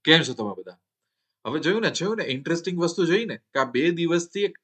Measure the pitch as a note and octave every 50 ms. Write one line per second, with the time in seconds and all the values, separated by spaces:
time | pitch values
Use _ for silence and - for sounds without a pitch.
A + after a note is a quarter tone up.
0 | - D3+ D#3+ E3 C#3 B2+ A#2+ - G#2+ G2+ F#2+ F#2 F2+ F2+ F#2 _ _ _ _ _
1 | _ _ _ _ _ _ _ _ - A2 C3+ D#3 C#3 E3 G3+ A3+ A3 D3+ - -
2 | F3 G3+ A3+ A3 E3+ - B2+ C3+ C#3 D#3 E3+ E3 E3 F#3+ F3+ F3 F3 E3+ E3+ -
3 | F3 D#3+ F3+ A3 A#3 F#3+ A2+ - _ _ - C#3 C3 B2+ A#2+ B2 D3+ F3 F3 E3
4 | E3+ D#3+ E3+ E3+ E3+ - - G3+ G3+ F#3+ - -